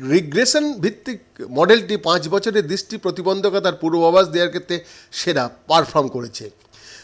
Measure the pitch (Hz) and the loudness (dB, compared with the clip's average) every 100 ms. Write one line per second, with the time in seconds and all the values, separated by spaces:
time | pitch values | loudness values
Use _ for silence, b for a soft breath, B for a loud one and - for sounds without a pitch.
0 | 131 175 151 165 240 302 294 226 180 214 | 0 0 2 0 2 0 -2 -2 -4 -6
1 | - 233 _ - 123 131 180 226 185 208 | -12 -14 _ -18 -6 2 4 4 2 -4
2 | 165 175 156 196 226 208 156 190 - 220 | 0 0 0 -2 0 0 0 -4 -8 -8
3 | 185 185 180 196 196 196 185 - 160 170 | -6 -4 -2 0 0 0 0 -2 -2 2
4 | 165 185 175 170 175 175 - 175 - B | 4 6 4 2 -2 -4 -6 -8 -10 B
5 | B - 180 143 120 - - 160 147 156 | B -8 -2 -2 -2 -6 2 2 2 0
6 | 135 123 120 - 107 - _ B B B | -2 -4 -10 -14 -18 -20 _ B B B